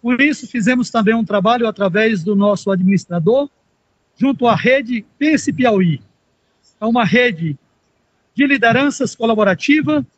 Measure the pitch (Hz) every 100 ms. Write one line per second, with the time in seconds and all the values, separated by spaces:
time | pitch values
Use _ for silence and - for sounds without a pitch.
0 | 233 247 285 285 240 240 208 254 233 233
1 | 214 226 220 202 196 240 226 208 196 185
2 | 220 208 165 202 202 202 - 190 185 196
3 | - 175 165 254 285 _ _ _ _ _
4 | _ _ 262 269 240 202 226 269 233 240
5 | - _ 294 311 - 160 247 208 180 143
6 | - _ _ _ _ _ _ _ 220 240
7 | 208 247 247 165 165 143 _ _ _ _
8 | _ _ _ - 277 277 233 233 277 -
9 | 247 - 233 214 202 180 - 302 269 302
10 | 247